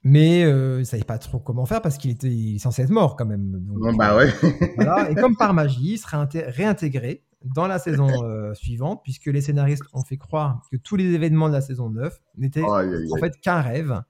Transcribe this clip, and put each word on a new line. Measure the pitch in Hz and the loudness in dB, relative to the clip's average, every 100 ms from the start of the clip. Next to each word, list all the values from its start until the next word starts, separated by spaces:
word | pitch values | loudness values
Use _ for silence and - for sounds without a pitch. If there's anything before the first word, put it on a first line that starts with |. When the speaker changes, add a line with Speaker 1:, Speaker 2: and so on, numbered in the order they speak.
Speaker 1:
mais, | 135 143 160 175 | 6 8 8 6
euh, | 165 135 131 131 | 6 4 2 -2
ils | 123 | -4
savaient | 117 | -4
pas | - 110 | -4 -6
trop | - 123 | -6 -8
comment | - 120 | -4 -4
faire | 127 226 | -2 -2
parce | 185 139 | -2 -2
qu'il | 135 | -4
était, | 117 131 | -2 -2
il | 117 110 104 | -2 -2 -4
est | |
censé | 127 120 | -4 -2
être | 127 | 2
mort | 214 156 | 2 2
quand | - 110 | 0 -4
même. | 104 98 | -2 -4
Donc, | 95 95 101 | -6 -6 -2
Speaker 2:
Bon, | 110 | 0
bah | 110 107 | 2 4
Speaker 1:
euh, | 107 | 6
Speaker 2:
ouais. | 156 | 4
<laughs> | - 165 135 - - | 4 2 2 -2 2
Speaker 1:
voilà. | 202 185 196 | 2 2 2
Et | |
comme | 156 254 220 | 2 2 4
par | 214 | 4
magie, | 175 147 123 151 | 4 2 0 -2
il | 226 | -4
sera | - 151 | -4 -4
inté-, | 143 - | -2 -4
réintégré | 110 123 208 202 156 131 120 170 _ _ | -6 -2 -2 0 -2 -4 -6 -10 _ _
dans | 127 131 185 | -6 -2 -2
la | 185 | -2
saison, | 175 143 139 131 | -2 2 2 2
euh, | 117 107 104 | -4 -6 -8
suivante, | 104 127 117 143 214 | -8 -8 -6 -6 -6
puisque | - 131 - | -10 -10 -4
les | 143 | -2
scénaristes | 143 143 143 147 139 | 0 0 0 0 -6
ont | 135 | -10
fait | - 135 | -8 -10
croire | - 156 147 120 _ | -6 -4 -4 -4 _
que | 127 | -10
tous | - 202 | -4 -2
les | 185 | 0
événements | 170 165 156 156 | 0 2 2 2
de | |
la | 143 | 0
saison | 135 123 117 | -4 -8 -6
neuf | 110 147 - _ - | -6 -8 -10 _ -6
n'étaient | 131 151 | -4 -2
Speaker 2:
Aïe, | 104 101 92 | 0 0 0
aïe, | 85 82 | -2 -4
Speaker 1:
en | |
Speaker 2:
aïe. | 80 | -2
Speaker 1:
fait | 165 - | -4 -4
qu'un | - 175 | -2 0
rêve | 127 127 156 113 - | 0 -2 -4 -6 -6